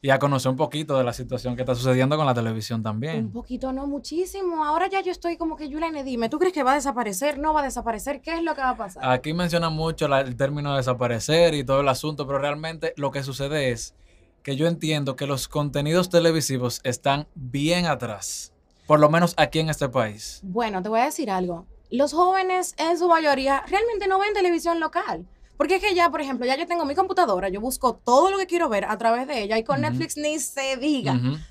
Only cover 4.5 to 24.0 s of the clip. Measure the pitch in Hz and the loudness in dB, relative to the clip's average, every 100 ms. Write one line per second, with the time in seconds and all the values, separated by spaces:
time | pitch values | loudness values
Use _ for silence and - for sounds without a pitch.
4.5 | 330 302 311 381 381 359 359 339 339 330 | -2 0 0 0 0 -4 -4 -6 -4 -6
5.5 | 311 302 294 330 311 269 240 226 302 370 | -6 -8 -6 -4 -4 -6 -4 -2 0 0
6.5 | 359 262 285 269 240 226 185 285 277 311 | 2 2 2 2 -2 -4 -2 -2 -2 0
7.5 | 311 277 240 233 226 226 277 - 330 330 | 0 0 -4 -6 -6 -6 -8 -6 -4 -4
8.5 | 294 262 226 208 - 131 127 147 165 175 | -2 -2 -2 -6 -6 0 0 0 -4 0
9.5 | 170 165 156 160 160 151 139 135 117 139 | 0 0 -2 -4 -2 2 2 2 -2 -2
10.5 | 147 143 139 127 120 123 117 - 156 170 | -2 -2 -2 0 0 0 -2 2 4 4
11.5 | 151 127 135 139 127 151 151 135 139 143 | 4 0 2 2 0 -2 -6 -4 -2 -2
12.5 | 147 160 165 160 - 143 139 135 127 139 | -2 -6 -6 -6 -4 -4 -4 -6 -6 -4
13.5 | 151 135 113 - _ _ _ _ _ - | 0 0 -2 -8 _ _ _ _ _ -8
14.5 | 139 160 170 156 151 139 131 139 139 - | 0 0 0 0 0 0 -4 -2 -4 -4
15.5 | 151 147 135 143 170 180 175 170 160 143 | -4 -2 -2 2 2 4 6 6 2 0
16.5 | 131 123 - - 123 - 139 147 - 123 | -2 -2 -4 -4 -2 0 0 -2 -12 -8
17.5 | 139 147 175 175 139 117 101 - - - | -2 0 2 2 0 -4 -8 -10 -10 -12
18.5 | _ _ _ _ 151 151 165 175 - 151 | _ _ _ _ 6 8 6 2 4 2
19.5 | 160 160 151 139 123 110 104 - - 196 | 2 0 -2 -2 0 0 -2 -14 -14 -6
20.5 | 185 226 196 190 226 262 302 262 190 180 | -4 -2 -2 0 0 0 0 -2 -2 -2
21.5 | 170 175 - _ 240 277 302 359 381 370 | -6 -12 -20 _ 0 0 4 4 4 2
22.5 | 370 359 - 311 339 359 330 311 269 269 | 0 -2 -2 0 2 4 4 4 2 2
23.5 | 269 - 381 453 427 | 0 0 0 0 -2